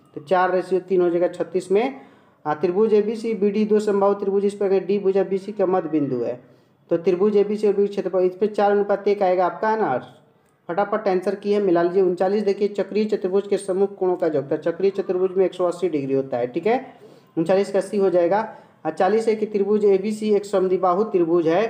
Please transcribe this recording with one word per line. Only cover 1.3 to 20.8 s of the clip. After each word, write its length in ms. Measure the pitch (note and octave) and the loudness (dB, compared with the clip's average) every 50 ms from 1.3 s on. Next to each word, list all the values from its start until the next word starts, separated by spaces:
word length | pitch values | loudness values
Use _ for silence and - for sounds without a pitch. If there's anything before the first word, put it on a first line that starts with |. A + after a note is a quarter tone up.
| E3+ - D#3+ - - F#3 F3+ - | -2 -4 -6 -4 -4 -6 -2 0
में। 300 | F#3+ G#3 B3 C#4 C4 - - - - - _ _ _ _ - | 0 0 0 0 -4 -8 -16 -20 -20 -20 _ _ _ _ -6
आ, 100 | D3+ D3+ | -4 -4
त्रिभुज 400 | D3+ F#3+ F3 F3 G3+ A3 G#3+ G#3 | -2 -2 -2 0 2 2 4 4
एबीसी 400 | G#3 G3+ G#3+ A#3 A3 A#3+ A3+ A3 | 2 2 2 -2 -4 -4 -4 -2
बीडी 280 | F#3 G3+ G#3 F#3+ G#3+ G#3+ | 0 0 0 2 2 2
दो 140 | G#3+ G#3+ G#3+ | 2 2 2
समबाहु 340 | G#3+ G#3+ G3+ G3+ G3 G3+ G3+ | 2 2 0 2 2 2 2
त्रिभुज, 300 | G3+ G3+ G3 F#3+ G3+ G3 | 0 -2 -2 0 0 0
इस 100 | G3+ G3+ | 0 -2
पर 240 | G3+ G#3 F#3+ G3 F#3+ | -2 0 0 0 0
डी 180 | F3 E3+ G3+ G3+ | 0 0 -2 0
भुजा 260 | F#3 F#3+ F#3+ G3 F#3 | 0 0 2 0 0
बीसी 280 | F3+ G3 F#3+ - G#3+ G#3 | 0 -2 -6 -6 -6 -4
का 140 | - F#3+ | -2 0
मध्य 220 | F3 F#3+ F#3 E3+ D3+ | 0 0 0 0 0
बिंदु 320 | D#3 D3+ C#3+ B2+ B2+ A#2+ A#2 | -2 -2 -2 -2 -2 -4 -4
है, 180 | A#2+ A#2+ - - - - _ _ _ _ _ _ - | -4 -6 -8 -12 -20 -20 _ _ _ _ _ _ -4
तो 60 | E3+ E3+ | -4 -2
त्रिभुज 380 | E3+ G3 F3+ F3 G3+ G#3+ G3+ | 0 0 0 2 2 2 4
एबीसी 300 | G#3 G3 G3+ G#3+ G#3 A3 | 2 2 0 0 0 0
और 80 | G3+ F#3+ | 0 2
B 120 | G3 G3+ G3+ | 2 0 0
क्षेत्रफल, 300 | G3+ G3 F#3 F3+ F#3 F#3 | -2 -4 -4 -2 0 0
इस 160 | F#3 F3+ F3+ | 0 0 0
पे 100 | - A3 G#3 | 0 -2 -2
चार 220 | G#3 G#3+ G3+ G3+ | 0 2 2 2
अनुपात 380 | G3+ G3+ G3 G3+ G3+ G3 - G#3 | 2 2 2 0 0 0 0 0
एक 140 | G3+ G#3 G3+ | 0 2 2
आएगा 240 | F3+ F#3 F#3 F3+ | 2 2 2 2
आपका, 240 | F3 F3+ - A3 A3 | 0 -2 -2 -2 -2
है 100 | A3 A3 | 0 0
ना। 180 | G3+ D3+ B2+ A#2+ - - - - _ _ _ _ _ _ _ _ _ - | 0 -2 -2 -4 -6 -10 -18 -20 _ _ _ _ _ _ _ _ _ -6
फटाफट 380 | E3+ F#3+ G3+ G3+ - G#3 A3 G3+ | -4 -2 -2 -2 -2 -2 0 0
आंसर 260 | F#3 F#3 F3+ G#3 F#3+ | 0 0 0 -2 -4
की 180 | G3+ - G3+ G#3 | -4 -2 -2 0
है, 80 | G#3 G3+ | 2 2
मिला 200 | F#3 E3+ E3+ E3+ | 2 2 2 2
लीजिए। 200 | F3+ F3 G3 F#3+ | 2 2 2 2
उनचालीस 400 | F3+ F3+ F3 F#3+ F#3+ G3+ A3 G3+ | 2 2 0 0 0 0 0 0
देखिए, 240 | G3 F#3+ G3 G#3 G3+ | 0 0 0 -2 -2
चक्रीय 360 | G#3 - F#3+ - G#3 G#3+ A3 | -2 -4 -6 -2 -2 -2 -2
चतुर्भुज 400 | G#3+ G#3+ - - F#3 F#3 G3+ G3 | 0 -2 -2 -2 0 -2 -2 0
के 100 | G3+ G3+ F3+ | 0 -2 -2
सम्मुख 360 | - - F#3 F#3+ G3+ G3 G3 | -2 -2 -2 0 0 -2 -2
कोणों 200 | - F#3 F3+ F3 | -2 -2 -2 0
का 100 | E3+ F3+ | 0 0
योग, 220 | E3 D3+ C#3 C#3 C#3+ | 0 0 0 -2 -2
तो 80 | D#3 D3+ | -4 -4
चक्रीय 320 | - F3 E3 - F#3+ G3 | -2 -4 -2 0 0 0
चतुर्भुज 400 | G3 G3 F#3 - F#3 F3+ F#3 F#3+ | 0 -2 -2 -2 -2 0 0 0
में 140 | F3+ F#3+ F#3+ | 2 2 0
एक 100 | E3+ E3+ | 2 0
सौ 100 | - F3+ | 0 -2
अस्सी 240 | F3 E3+ F3 F#3 F3 | -2 -2 -2 -2 -2
डिग्री 260 | D#3 C#3+ C#3 C3+ C3+ | -2 -2 -2 0 0
होता 220 | C3+ C3+ C3+ C3+ | 0 0 -2 -2
है, 100 | A#2+ A#2+ | -4 -2
ठीक 200 | B2 - E3+ E3 | -4 -4 -2 0
है, 180 | G#3 A#3+ B3+ B3+ - - - - - - - - _ - E3 | 0 0 0 -2 -6 -18 -20 -20 -20 -20 -20 -20 _ -6 -4
उनचालीस 320 | E3 E3+ F#3 G3 G3+ G3 - | 0 2 2 2 2 0 0
का 80 | F#3+ | -2
सी 160 | F3+ - G#3+ | -2 -2 -2
हो 140 | G3+ F#3+ F#3 | 0 2 2
जाएगा। 300 | E3+ F3+ E3+ E3+ G3 G#3+ A3 - - - - - _ _ - | 4 4 2 2 2 0 -2 -4 -8 -16 -20 -20 _ _ -8
और 60 | D#3+ D#3 | -6 -2
चालीस 360 | - F#3+ F#3 G#3+ A3+ A3 A3+ | 0 0 2 2 2 2 0
है 60 | G#3+ | 0
कि 100 | G#3+ G#3+ | 0 -2
त्रिभुज 380 | G#3 - G3 G3 G3 G#3+ G#3 G#3 | -2 -2 0 0 2 2 2 4
एबीसी 480 | G3+ G3 F#3 F#3 A3 G#3+ G#3+ G#3+ G#3+ G#3 | 4 4 2 2 -2 -4 -2 0 0 0
एक 100 | G3 G3+ | 0 0
समद्विबाहु 600 | - - F#3+ F#3 F#3 F#3 F3+ | 0 0 0 2 2 2 2